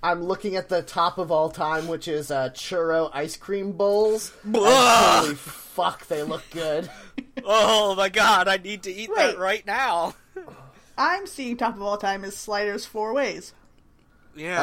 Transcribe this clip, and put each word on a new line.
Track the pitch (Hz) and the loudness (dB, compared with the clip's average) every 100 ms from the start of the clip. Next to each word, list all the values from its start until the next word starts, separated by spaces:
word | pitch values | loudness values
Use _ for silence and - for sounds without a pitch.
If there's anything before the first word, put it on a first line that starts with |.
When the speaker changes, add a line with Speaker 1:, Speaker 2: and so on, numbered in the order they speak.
Speaker 1:
I'm | 170 175 | 0 -2
looking | 170 190 208 190 | -2 -4 -2 -4
at | 185 | -2
the | 180 | -2
top | 165 - 170 175 | -2 0 0 0
of | 170 | 0
all | 160 160 | 2 0
time, | - 156 160 165 | -2 -4 -2 -4
which | 160 170 | -6 -4
is, | 151 143 | -6 -2
uh, | 143 131 | -2 -2
churro | - - 180 165 160 160 | -6 -6 -2 0 0 0
ice | 139 156 - | -4 -8 -8
cream | - 196 196 | -6 -6 -4
bowls. | 175 202 208 214 220 - - | 0 2 4 4 2 -4 -14
And | 208 | -6
Speaker 2:
Blah! | 226 208 262 247 233 226 - | 2 6 8 8 8 8 6
Speaker 1:
holy | 151 | 2
fuck, | 147 - - - - 175 - - | -4 -12 -18 -14 -4 -4 -4 -6
they | 156 | -6
look | 151 156 - | -4 -8 -10
good. | 165 160 151 175 | -8 -4 -4 -6
<laughs> | - - - - - 202 | -14 -16 -16 -14 -12 2
Speaker 2:
Oh | 220 214 220 208 190 | 4 6 4 2 2
my | 196 | 0
god, | 196 214 202 185 | 4 6 6 4
I | 190 | 0
need | 185 208 | -2 -10
to | 196 | -10
eat | 185 226 415 | -10 -6 2
that | 285 | 2
Speaker 3:
Wait. | 180 | 2
Speaker 2:
right | 190 214 202 | -2 -2 -4
now. | 220 262 170 170 - _ - 349 - - - _ - | -2 0 0 -2 -6 _ -18 -18 -20 -20 -20 _ -2
Speaker 3:
I'm | 294 370 392 | 0 0 -6
seeing | - 254 240 | -10 -8 -4
top | 233 | -4
of | 196 | -4
all | 202 208 | -6 -4
time | 202 196 | -2 -4
is | 196 196 | -8 -12
Sliders | - 208 208 208 - | -6 -4 -2 -4 -8
Four | 220 214 | -6 -4
Ways. | 254 262 160 - - _ _ _ _ _ _ _ 151 | -2 -2 -4 -14 -20 _ _ _ _ _ _ _ -12
Speaker 2:
Yeah. | 160 175 | -4 0